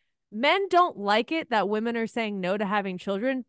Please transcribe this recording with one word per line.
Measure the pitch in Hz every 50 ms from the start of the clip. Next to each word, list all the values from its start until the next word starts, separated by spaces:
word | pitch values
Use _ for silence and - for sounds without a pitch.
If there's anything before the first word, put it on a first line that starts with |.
| _ _ _ _ _ _ 202
men | 214 247 294 339 392 403 370
don't | 359 349 359 349 -
like | - 202 202 208 220 247 -
it | 320 330 311 -
that | 233 214 185 202
women | 208 214 220 240 233 233
are | 226
saying | 214 - 240 226 214 208 196
no | 180 180 196
to | 208 214
having | 185 208 208 196 196 185
children | 180 - 202 196 196 226 262 269 262 233